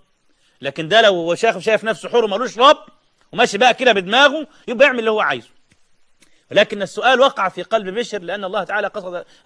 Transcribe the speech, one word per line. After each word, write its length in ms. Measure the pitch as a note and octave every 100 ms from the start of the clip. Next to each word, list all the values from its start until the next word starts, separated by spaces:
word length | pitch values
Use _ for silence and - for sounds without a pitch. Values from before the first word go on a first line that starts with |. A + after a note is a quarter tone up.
| _ _ _ _ _ _
لكن 280 | C3+ C#3+ D#3+
ده 120 | G#3
لو 140 | A3
هو 200 | F3+ E3
شايف، 240 | E3+ A3+ F#3
شايف 260 | D#3 G#3+
نفسه 240 | G#3+ G3+ F3+
حر 160 | A#3+
وملوش 340 | A3 G3 A#3+ F3+
رب، 260 | C4 D4+ - _ _ _ _
وماشي 260 | F3 A#3 G3+
بقى 160 | B3
كده 180 | - B3+
بدماغه، 540 | G3+ F3+ A3+ C#4+ D4 D4 _ -
يبقى 180 | A#3 C#4+
يعمل 120 | B3+
اللي 120 | A3+
هو 100 | G#3+
عايزه. 280 | D#3+ C3+ A2 _ _ _ _ _ _ _ _ _ -
ولكن 320 | D#3 G#3 G3+
السؤال 380 | F#3+ - A3+ C4
وقع 280 | C4+ C4+ G3
في 140 | F#3+
قلب 260 | F3+ A3+ F#3+
بشر 300 | G3 A#3 G#3
لأن 260 | E3+ G3
الله 200 | F#3+ G#3
تعالى 220 | F3+ G3+ G3+
قصد، 380 | G#3 F#3 F3 - _